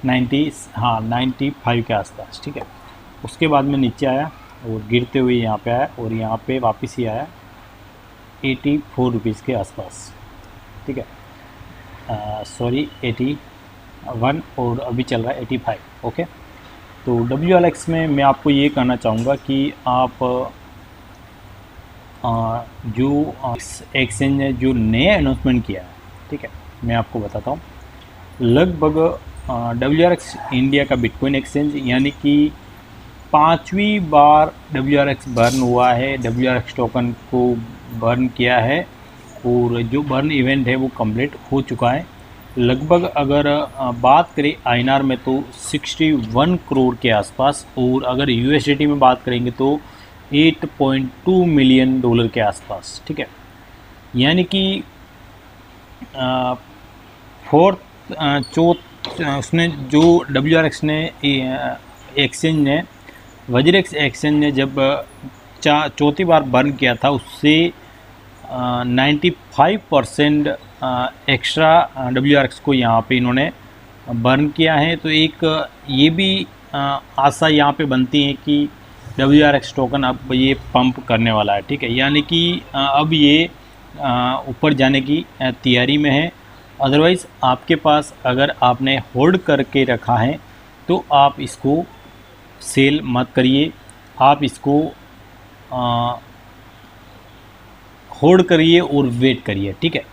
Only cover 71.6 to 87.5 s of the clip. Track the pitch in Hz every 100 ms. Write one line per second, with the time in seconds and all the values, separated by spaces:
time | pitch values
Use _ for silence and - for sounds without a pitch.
71.6 | 160 165 156 131 127 127 139 143 131 -
72.6 | - 131 120 113 113 131 123 127 156 -
73.6 | - - - - - 117 120 135 151 147
74.6 | 160 156 156 170 160 156 160 - 160 156
75.6 | 143 - - 135 151 165 190 190 - -
76.6 | - 139 139 139 - - 139 - 160 151
77.6 | 143 143 147 127 127 147 139 135 - 147
78.6 | 147 - - - - - 135 147 151 139
79.6 | - - 127 139 127 127 131 127 135 -
80.6 | - 123 127 127 - 113 113 110 101 101
81.6 | - - 117 120 135 147 147 170 170 175
82.6 | - 139 139 139 156 160 143 151 175 -
83.6 | - - - - 139 123 123 135 - 120
84.6 | 151 139 131 139 135 156 - - 131 123
85.6 | 131 123 127 147 147 139 165 - - -
86.6 | - - 135 143 165 185 - - 131